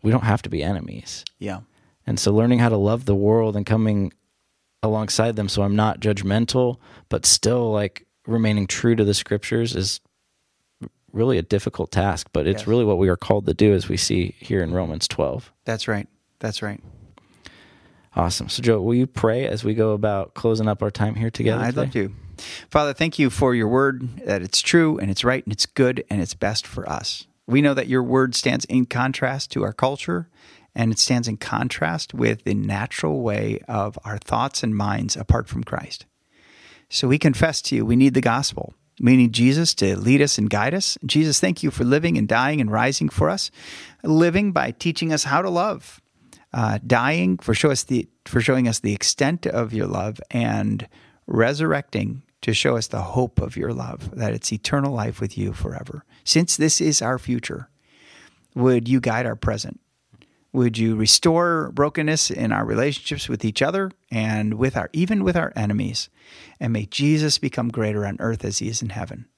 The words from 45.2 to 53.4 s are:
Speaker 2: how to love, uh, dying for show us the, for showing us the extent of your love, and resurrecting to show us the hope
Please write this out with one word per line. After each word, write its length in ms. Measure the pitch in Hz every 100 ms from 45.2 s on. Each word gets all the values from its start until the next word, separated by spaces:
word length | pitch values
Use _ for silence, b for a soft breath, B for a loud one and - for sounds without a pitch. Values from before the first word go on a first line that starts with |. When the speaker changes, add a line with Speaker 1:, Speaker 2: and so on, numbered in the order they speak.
| 135
Speaker 2:
how 160 | 143
to 80 | 190
love, 520 | 175 208 143 - - _ _ b b b
uh, 260 | 123 110 104 120
dying 520 | 123 127 165 185 185
for 160 | -
show 180 | 110 151
us 120 | 135
the, 240 | - 123 - _ -
for 160 | 123
showing 260 | 117 131 123
us 120 | 110
the 140 | 104
extent 520 | 101 - - 139 170 -
of 260 | 117 113
your 140 | 110 95
love, 320 | 90 104 110 -
and 560 | 117 117 107 104 107 110 b b b -
resurrecting 960 | 113 113 143 160 147 - 113 104 127 _ _
to 120 | -
show 240 | 110 131 120
us 100 | -
the 140 | 107
hope 400 | 90 120 123 -